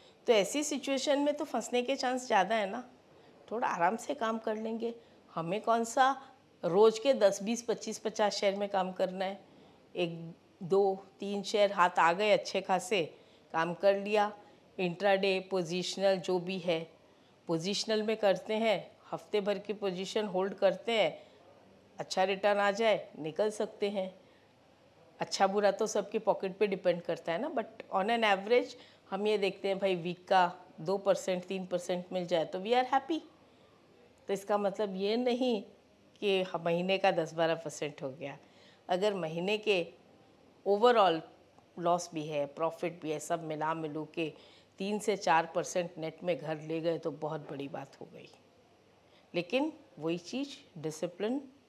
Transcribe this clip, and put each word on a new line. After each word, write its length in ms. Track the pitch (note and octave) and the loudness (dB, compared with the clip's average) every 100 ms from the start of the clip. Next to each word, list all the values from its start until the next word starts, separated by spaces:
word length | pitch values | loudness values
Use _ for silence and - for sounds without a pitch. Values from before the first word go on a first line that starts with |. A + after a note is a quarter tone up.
| - _ - | -20 _ 2
तो 60 | |
ऐसी 320 | A3 F#3+ D4 | 4 4 -2
सिचुएशन 540 | D4 C#4+ - C4+ D4+ C#4 | -4 -4 -2 -2 0 2
में 180 | C#4+ D4 | 0 -2
तो 80 | |
फंसने 380 | D4+ A#3+ - B3 | -4 -6 -2 -2
के 140 | B3 C4+ | -2 -2
चांस 300 | B3+ B3+ B3+ | -2 -2 2
ज़्यादा 280 | G#3 F#3 | 2 4
है 160 | A3+ G3 | 0 -2
ना, 200 | A#3 - - _ - - - - | -6 -12 -20 _ -20 -20 -20 -8
थोड़ा 180 | A3 C4 | -4 -2
आराम 280 | F3+ F3 A3+ | 2 2 0
से 180 | - | -6
काम 240 | C#4 A3+ A3+ | -4 -2 -2
कर 180 | A3+ A3 | -4 -4
लेंगे। 380 | A3 A3+ A#3 A#3 - - - | -6 -4 -6 -8 -18 -20 -12
हमें 260 | E3+ E3 G#3 | -6 -4 -2
कौन 240 | A3+ A#3 | 2 0
सा 380 | A3+ C#4 C4 C4+ - - _ - | 2 4 4 2 -8 -20 _ -6
रोज़ 360 | F3 F#3 A3 A3 | 2 8 6 6
के 140 | C#4 | 2
दस, 280 | A#3+ G3 G3 | 6 4 4
बीस, 200 | G3 A#3 | -4 -4
पच्चीस, 360 | - G3+ A3 G#3 | -2 -4 -4 -6
पचास 340 | A3 G#3+ G#3 | -6 0 0
शेयर 220 | - G3+ | 2 0
में 140 | G3 G3+ | 0 -2
काम 240 | G3 F#3 | 0 -2
करना 320 | F#3 F#3 F#3 | -2 -4 -2
है? 200 | F#3+ G3+ - - - - _ - | -6 -6 -16 -20 -20 -20 _ -4
एक, 380 | E3+ E3 E3 - _ - | -4 -4 -12 -16 _ -12
दो, 440 | E3+ F#3+ G3 F#3+ - - | 0 2 2 0 -8 -10
तीन 220 | G3+ G3+ | -6 -6
शेयर 300 | F#3+ G#3 G3+ | -2 2 4
हाथ 180 | G3 F3+ F#3 | 4 4 6
आ 140 | E3 | 4
गए 180 | F3 G#3+ | 4 4
अच्छे 300 | F#3+ - G3 | 2 2 -6
खासे, 540 | F#3+ F#3 F#3 G3+ D3+ - - - - | 0 -2 0 -2 -2 -8 -20 -20 -6
काम 220 | D#3+ E3+ | -2 -2
कर 240 | E3 G3 G3 | 2 2 2
लिया। 340 | G3+ G#3 G#3 G#3 - - _ - | 2 2 2 -2 -20 -20 _ -4
इंट्राडे, 720 | F3+ E3+ G3+ F#3+ G3 F#3+ F#3 | -2 2 2 4 4 0 0
पोजीशनल 640 | F#3+ E3 F3+ F3+ - G3 F#3+ | -4 -2 -4 -4 0 2 2
जो 220 | - F3+ | 0 -2
भी 200 | F3 F#3 | -2 -4
है, 320 | F3 E3 E3 - - _ _ _ - | -2 -2 -4 -18 -20 _ _ _ -4
पोजीशनल 560 | E3 F3+ G3+ - G#3+ | -2 -2 -4 0 0
में 140 | G#3+ G#3+ | 0 2
करते 380 | G3+ F3+ - | 2 2 0
हैं, 420 | G#3+ A3+ F3+ - - - | 0 2 0 -2 -18 -10
हफ्ते 280 | D#3+ - G#3 | -10 -2 -2
भर 180 | G3+ G3 | 0 -4
की 140 | F#3+ | -4
पोजीशन 540 | G#3 G3+ F3+ F#3+ A3 G#3 | -4 -4 -4 -4 -2 -2
होल्ड 280 | F#3 G3 | 0 -2
करते 380 | G3 G3 F#3 - | 2 2 2 0
हैं, 300 | A3+ D#3+ - - - - - - - - - | 2 2 0 -18 -20 -20 -20 -20 -20 -20 -12
अच्छा 260 | D3+ F#3+ | -4 0
रिटर्न 340 | F#3+ F#3+ G#3 G3+ | 2 2 2 4
आ 120 | G3+ | 2
जाए, 380 | G3 A3+ F3+ - - | 2 2 2 -2 -10
निकल 320 | D#3 D3+ G#3+ | -8 0 -2
सकते 400 | G#3+ G#3+ - G3+ | 0 -6 -2 -4
हैं। 300 | G3+ F#3 - - _ _ _ _ _ _ _ - - | -2 -6 -10 -20 _ _ _ _ _ _ _ -20 -10
अच्छा 260 | E3+ - G3 | -6 2 2
बुरा 240 | G3+ G3+ | 4 2
तो 160 | G3 G#3+ | 2 0
सबके 320 | G#3+ F#3+ A3 | -2 -2 -2
पॉकेट 400 | G#3 F#3 G3 F#3 | 0 0 -2 0
पे 80 | G#3 | 0
डिपेंड 360 | F#3+ F3+ F3 | 2 0 0
करता 300 | F3 D#3+ - | -2 -6 -4
है 60 | E3 | -4
ना, 120 | D4+ | -2
but 160 | C4 G#3+ - - F#3+ | -4 -6 -12 -4 -2
on 100 | G3+ | 0
an 300 | A#3 G#3+ F#3+ | 2 4 2
average 380 | G3+ B3 C#4+ - - - - | 4 2 2 -12 -20 -20 -10
हम 160 | G3 G#3 | -2 0
ये 120 | G#3+ | 2
देखते 300 | G3 F#3 G3 | 0 -2 -4
हैं 100 | F#3+ | 0
भाई 160 | G3 | 0
वीक 340 | F3+ E3+ E3+ - | 0 -4 -8 2
का 260 | F#3+ F3 - - - | 4 4 0 -18 -10
दो 180 | D#3+ G3 | -4 0
परसेंट, 460 | G3 F3 - F3+ | 2 2 2 -4
तीन 220 | - F#3+ F3+ | -4 -8 -4
परसेंट 380 | F3 - F3+ F3+ | -6 -2 -4 -4
मिल 140 | F#3 F3 | -6 0
जाए 180 | E3+ | 0
तो 160 | D3+ F#3 | 0 -4
we 80 | G3+ | 0
are 220 | B3 B3+ | 0 2
happy। 300 | C4 - D#4 - - - _ _ _ _ - - _ - | 0 0 -6 -6 -20 -20 _ _ _ _ -20 -20 _ -6
तो 40 | |
इसका 260 | G3 - G#3 | -6 0 0
मतलब 380 | G3+ G3 G#3 F#3+ | 0 -2 -4 -2
ये 200 | G3 A#3 | 0 0
नहीं 480 | B3 A#3+ C4 G#3+ - - _ _ _ - | 0 2 2 0 -4 -20 _ _ _ -4
कि 220 | G#3 F#3+ | 0 2
ह-, 140 | F#3 E3+ | 0 -2
महीने 420 | E3+ E3+ F#3 F#3+ | 0 0 2 2
का 120 | G3 | 2
दस 240 | E3+ D#3 | 2 -2
बारह 200 | D#3+ E3 | 0 0
परसेंट 480 | E3 D3+ - D3+ C#3+ | 0 -4 -8 -8 -8
हो 80 | C#3 | -10
गया। 280 | C3 C#3 D3 - - - - - | -8 -12 -12 -20 -20 -20 -14 -4
अगर 260 | F3+ G#3 | 0 0
महीने 440 | G3 D#3+ E3 F#3 G#3+ | 0 -4 -2 -2 0
के 280 | G#3+ F#3 E3+ - - - _ _ _ _ F#3+ | 2 2 0 -10 -20 -20 _ _ _ _ 0
overall 520 | G3+ A#3+ A3+ F#3 D#3+ - - _ - _ - | 4 6 6 6 4 -4 -20 _ -20 _ -4
लॉस 320 | E3+ F3 - | 0 0 0
भी 120 | D#3+ D3+ | -8 -4
है, 200 | D3+ C#3+ | -4 -4
प्रॉफिट 560 | D#3 E3 E3 F3 E3 | -2 -4 -2 -6 -6
भी 80 | D3+ | -6
है, 80 | D3+ | -6
सब 260 | - E3+ | -4 -4
मिला 300 | D#3 D3+ D#3+ | -4 -4 -2
मिलू 340 | E3 D#3 D#3 D#3 | -2 -4 -6 -8
के 180 | E3+ D#3 - - - _ - | -4 -6 -6 -20 -20 _ -8
तीन 200 | G3 G#3 | -4 -2
से 180 | G#3+ F#3+ | -2 -2
चार 300 | F#3+ E3 E3 | 2 2 2
परसेंट 440 | F3 D#3 F3+ F3 - | -4 -2 -4 -4 -6
नेट 260 | D#3+ - | -10 -6
में 140 | F3 D3 | -4 -4
घर 220 | D3+ D#3 | -4 -8
ले 200 | D#3 D#3+ | -4 -2
गए 180 | E3 D#3+ | -2 -2
तो 120 | D#3+ | -6
बहुत 400 | C#3+ D#3 D#3 D3 | -6 -6 -6 -8
बड़ी 180 | C#3 C#3 | -10 -10
बात 320 | C#3+ C#3 - | -10 -14 -18
हो 80 | - | -18
गई। 160 | - - - _ _ _ _ _ _ _ _ _ | -18 -20 -20 _ _ _ _ _ _ _ _ _
लेकिन 380 | E3+ E3+ B3+ D#4 - - - | -6 0 0 0 -6 -20 -8
वही 200 | D#3+ F3 | -4 -4
चीज़ 300 | - B3 C#4 - - D#3 | -6 -6 -6 -10 -18 -10
डिसिप्लिन, 720 | D#3 - E3+ - G#3 C#4 - - | -10 -6 -8 -4 -4 -4 -8 -20